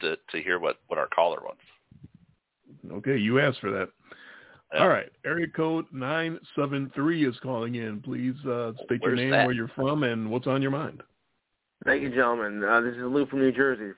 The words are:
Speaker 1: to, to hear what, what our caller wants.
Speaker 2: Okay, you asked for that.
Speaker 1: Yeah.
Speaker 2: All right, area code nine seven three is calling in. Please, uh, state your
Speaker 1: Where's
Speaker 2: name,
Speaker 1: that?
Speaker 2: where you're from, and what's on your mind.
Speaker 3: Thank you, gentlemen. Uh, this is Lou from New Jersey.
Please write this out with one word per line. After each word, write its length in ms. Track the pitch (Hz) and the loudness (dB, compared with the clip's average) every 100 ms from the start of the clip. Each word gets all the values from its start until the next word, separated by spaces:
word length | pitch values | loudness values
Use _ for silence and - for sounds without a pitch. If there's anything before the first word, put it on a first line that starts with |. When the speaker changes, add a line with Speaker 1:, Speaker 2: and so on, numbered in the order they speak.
Speaker 1:
to, 160 | 80 80 - | -6 -6 -8
to 120 | 85 | -6
hear 160 | 82 90 | -2 -2
what, 200 | 80 - - | -2 -4 -4
what 100 | 80 | -4
our 100 | 69 | -2
caller 260 | - 85 78 | 2 2 0
wants. 180 | - - _ _ _ - - _ _ _ _ _ _ 143 - | -10 -14 _ _ _ -20 -20 _ _ _ _ _ _ -20 -12
Speaker 2:
Okay, 280 | 98 135 135 | -6 -2 0
you 200 | 104 127 | 4 4
asked 220 | 147 123 | 4 2
for 100 | 101 | -2
that. 200 | 98 92 _ - - - - - - - | -2 -4 _ -20 -20 -20 -20 -20 -20 -4
Speaker 1:
Yeah. 80 | - | 4
Speaker 2:
All 80 | 180 | 6
right, 220 | 120 - _ - | 4 0 _ -4
area 200 | 160 165 | -2 -2
code 380 | - 160 160 160 | -2 0 0 -4
nine 460 | 135 131 160 165 165 - - | -6 -4 -2 -2 -6 -8 -2
seven 340 | 143 139 139 | -2 -2 -4
three 320 | - 147 170 139 | 0 0 4 2
is 60 | 117 | 0
calling 320 | 131 120 117 | -4 -4 -4
in. 260 | 120 113 104 | -4 -6 -6
Please, 340 | - 123 123 127 131 | -6 -4 -2 -2 -4
uh, 260 | 120 117 120 | -2 -4 -6
state 180 | - 120 | -4 0
your 80 | - | 2
Speaker 1:
Where's 80 | 123 | 2
Speaker 2:
name, 120 | 131 | 4
Speaker 1:
that? 160 | 135 120 | 4 4
Speaker 2:
where 80 | |
you're 140 | 123 117 - | 2 -2 -2
from, 280 | 135 151 | 0 2
and 260 | 131 113 110 | 2 0 -2
what's 160 | 123 131 | -2 0
on 160 | 135 | 0
your 80 | 135 | 0
mind. 320 | 139 139 - - _ _ _ _ _ _ - - | -2 -6 -10 -20 _ _ _ _ _ _ -8 0
Speaker 3:
Thank 160 | 139 | 0
you, 60 | 139 | 0
gentlemen. 560 | 123 123 120 104 104 | 2 2 2 -2 -2
Uh, 160 | 101 117 | 2 2
this 140 | 117 | 2
is 80 | 120 | -4
Lou 240 | 123 139 139 | -2 0 0
from 140 | 135 | 2
New 120 | 131 | 2
Jersey. 400 | 123 139 123 104 | 4 2 2 -6